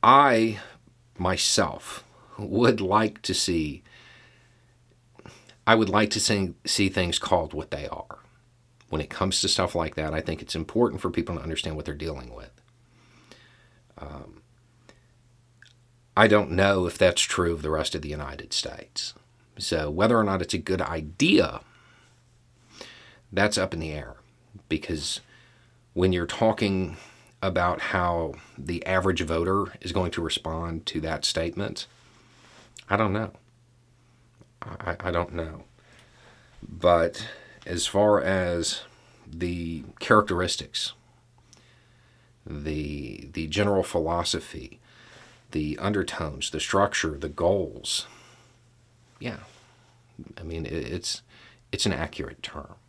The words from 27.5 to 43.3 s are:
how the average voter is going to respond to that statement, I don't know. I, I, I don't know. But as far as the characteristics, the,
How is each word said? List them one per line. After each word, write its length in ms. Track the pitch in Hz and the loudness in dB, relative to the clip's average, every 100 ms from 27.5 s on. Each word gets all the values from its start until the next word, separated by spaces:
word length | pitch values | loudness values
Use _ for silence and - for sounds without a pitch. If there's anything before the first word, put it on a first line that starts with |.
| 90 87 90 | 0 0 0
how 520 | - 98 87 85 80 - - - | -2 0 2 0 -2 -8 -16 -16
the 280 | 69 87 - | -6 -6 0
average 340 | 95 95 85 | 2 2 0
voter 460 | 80 82 85 98 92 - | 0 0 2 0 -2 -8
is 100 | 92 | -6
going 180 | 92 90 | -2 -2
to 100 | - | -2
respond 640 | 82 - 80 80 85 82 - | -4 -4 -4 -6 -4 -6 -6
to 140 | 78 | -6
that 240 | 78 78 - | -4 -2 -2
statement, 600 | - 85 82 101 - - _ - _ _ _ - - - - - | -2 -4 -4 -8 -8 -12 _ -20 _ _ _ -20 -20 -20 -20 -2
I 80 | 101 | 0
don't 160 | 107 | 2
know. 200 | 98 104 - _ _ _ _ _ _ _ _ _ _ - _ | 0 -4 -10 _ _ _ _ _ _ _ _ _ _ -20 _
I, 300 | - 90 87 | -14 -10 -8
I, 160 | 85 87 | -4 -2
I 20 | |
don't 240 | 87 87 | -2 -2
know. 300 | 85 82 80 - _ _ - - - - - - - - | -4 -8 -10 -18 _ _ -20 -20 -20 -20 -20 -20 -20 -16
But 600 | 85 87 85 82 - - - - - - | 0 4 4 4 -2 -12 -14 -20 -20 -8
as 200 | 85 - | -4 -2
far 360 | 98 104 104 | 4 6 4
as 580 | 78 95 90 87 80 - - - - - - | 4 0 0 -2 -2 -6 -10 -20 -20 -20 -18
the 540 | 82 87 87 85 82 - - | -6 -4 -4 -6 -8 -12 -12
characteristics, 920 | - 110 104 87 90 - - - - - _ _ _ _ _ - _ _ _ _ _ _ _ _ - | 6 6 6 0 0 -2 -6 -6 -6 -10 _ _ _ _ _ -20 _ _ _ _ _ _ _ _ -14
the, 800 | 76 73 76 73 73 65 50 - | -10 -6 -6 -6 -8 -10 -12 -12